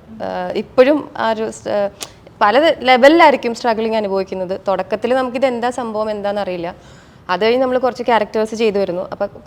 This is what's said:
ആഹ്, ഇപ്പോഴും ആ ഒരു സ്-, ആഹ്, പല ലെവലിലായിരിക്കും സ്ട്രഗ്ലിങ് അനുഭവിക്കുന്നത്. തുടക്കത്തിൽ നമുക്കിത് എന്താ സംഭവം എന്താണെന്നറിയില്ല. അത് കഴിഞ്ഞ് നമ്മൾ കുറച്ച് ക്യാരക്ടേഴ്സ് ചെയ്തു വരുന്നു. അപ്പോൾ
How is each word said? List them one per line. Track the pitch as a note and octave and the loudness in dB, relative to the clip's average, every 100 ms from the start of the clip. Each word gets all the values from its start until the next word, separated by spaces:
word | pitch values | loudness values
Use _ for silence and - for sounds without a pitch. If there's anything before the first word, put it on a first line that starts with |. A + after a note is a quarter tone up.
| - | -16
ആഹ്, | - F#3+ F#3 F3+ F3+ | -12 -8 -6 -4 -6
ഇപ്പോഴും | A3 - B3+ D4+ - - | -2 2 4 4 -2 -6
ആ | A3+ | -4
ഒരു | A3 A3 | -4 -6
സ്-, | A3 - | -10 -6
ആഹ്, | G#3 G3+ - - - - - | -4 -4 -6 -16 -18 -14 0
പല | G#3 A3+ D#4+ C#4+ | 2 4 4 2
ലെവലിലായിരിക്കും | B3 B3+ C4+ E4 D#4+ B3+ A#3+ A#3 | 4 6 8 8 6 4 -2 -4
സ്ട്രഗ്ലിങ് | A#3+ G#3+ A3+ A3 | -2 -2 -2 -2
അനുഭവിക്കുന്നത്. | G#3 F#3+ F#3+ F#3+ F#3 F#3+ - | -2 -2 -4 -6 -6 -6 -4
തുടക്കത്തിൽ | F#3 F#3+ G#3+ A#3+ | -4 -2 -4 0
നമുക്കിത് | C4 B3+ B3 C4 | 0 -2 0 -2
എന്താ | A#3+ A#3+ | 0 -4
സംഭവം | B3+ A#3+ G#3+ A3 | -4 -6 -4 -4
എന്താണെന്നറിയില്ല. | G#3+ G3+ G#3 F#3+ F3+ E3+ G3 - - - - - | -4 -4 -4 -6 -6 -8 -12 -20 -20 -20 -16 -6
അത് | F3+ A3 | 0 2
കഴിഞ്ഞ് | B3 | 2
നമ്മൾ | C4 B3 | 0 0
കുറച്ച് | B3+ G#3+ | -2 -4
ക്യാരക്ടേഴ്സ് | A#3+ A3+ G#3 A3 G#3+ A3 | 0 0 0 -2 -4 -2
ചെയ്തു | A3+ G3+ | -2 0
വരുന്നു. | F#3+ F3 F#3+ | -2 -4 -8
അപ്പോൾ | - G3+ - | -8 -8 -8